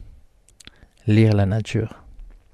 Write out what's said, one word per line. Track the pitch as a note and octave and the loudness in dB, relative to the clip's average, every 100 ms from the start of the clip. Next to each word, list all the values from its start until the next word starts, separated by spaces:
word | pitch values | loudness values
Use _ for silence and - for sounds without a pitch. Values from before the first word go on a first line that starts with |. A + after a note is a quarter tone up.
| - - - _ _ _ - - _ _ - | -20 -20 -20 _ _ _ -20 -20 _ _ 0
lire | G#2+ A2 | 4 4
la | G#2 G2 | 2 0
nature, | G#2+ G#2+ A2 A2 - - - - - _ | -2 -4 -6 -6 -10 -20 -20 -20 -20 _